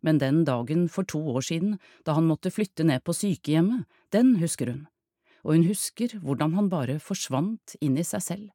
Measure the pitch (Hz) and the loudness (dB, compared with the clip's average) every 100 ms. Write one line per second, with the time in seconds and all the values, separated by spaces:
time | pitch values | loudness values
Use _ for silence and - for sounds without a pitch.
0 | 160 156 135 151 156 123 120 156 175 - | 4 2 4 2 2 0 0 0 0 -2
1 | 185 - 156 123 - 165 190 202 _ _ | -4 -4 -2 -4 -2 -2 -2 -4 _ _
2 | - 151 165 156 185 - 208 - 160 156 | -2 2 2 2 -2 -4 -6 0 0 2
3 | - 170 202 165 - 156 180 247 165 _ | -2 -2 -2 -2 0 2 2 0 -6 _
4 | _ 202 254 226 165 - 123 123 151 _ | _ 4 4 4 2 -2 -4 -6 -12 _
5 | _ _ _ _ - 160 170 202 - - | _ _ _ _ 2 4 4 2 -6 -4
6 | 240 220 147 135 151 175 202 170 123 147 | -6 -4 -6 -2 0 0 0 0 -2 -4
7 | - 196 - 131 180 226 - - 151 131 | -6 -8 -4 -4 -2 -6 -12 -4 -2 0
8 | 170 202 - 175 208 | -2 -6 -6 -8 -10